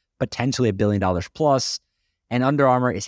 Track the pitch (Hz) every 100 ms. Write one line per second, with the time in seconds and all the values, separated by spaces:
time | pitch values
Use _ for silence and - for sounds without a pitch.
0 | _ _ 131 - 123 127 117 98 104 104
1 | 95 90 - - 151 135 - - - _
2 | _ _ _ 123 131 143 135 127 123 98